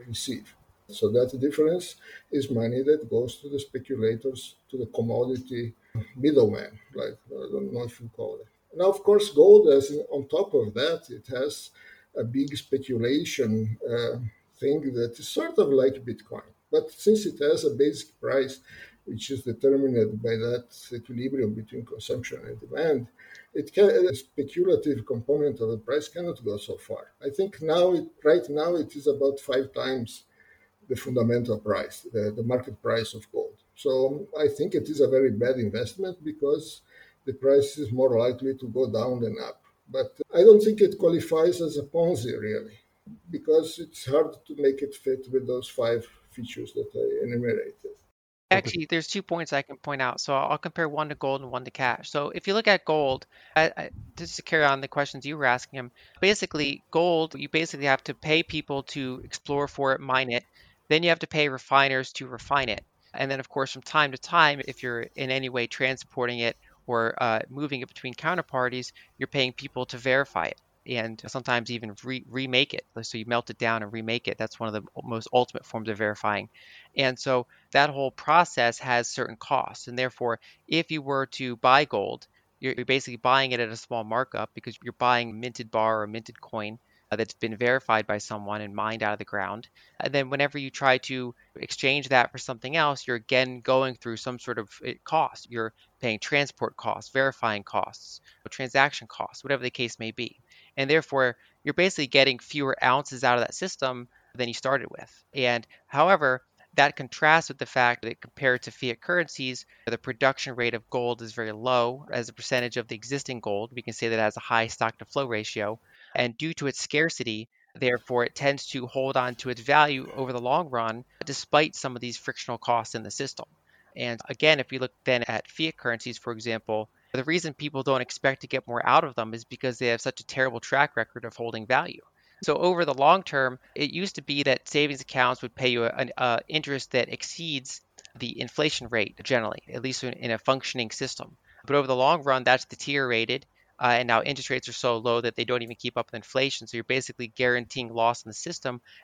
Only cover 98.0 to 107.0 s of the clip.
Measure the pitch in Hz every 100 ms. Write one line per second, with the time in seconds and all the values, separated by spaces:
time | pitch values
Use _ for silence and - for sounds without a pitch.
98 | - - - _ - - 131 135 143 -
99 | 117 - 107 - 131 135 123 - 117 -
100 | 113 113 117 - _ - _ - 135 156
101 | - 135 127 - _ _ 147 147 185 175
102 | 135 143 135 120 - 147 135 - 127 135
103 | 143 127 127 120 113 - 185 - 135 127
104 | 120 _ _ 120 120 117 131 139 - -
105 | - _ _ 143 123 120 - _ _ 139
106 | 170 185 139 127 - _ _ - 143 -